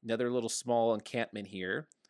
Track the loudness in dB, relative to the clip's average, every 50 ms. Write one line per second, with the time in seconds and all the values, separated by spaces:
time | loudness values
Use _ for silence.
0 | -4 -2 0 0 2 2 0 0 0 -2 -4 -4 0 2 4 4 6 4 4 2
1 | -2 -4 -2 -2 -2 -2 -4 -10 -10 -8 -8 -6 -4 -2 -2 -4 -4 _ -20 _
2 | _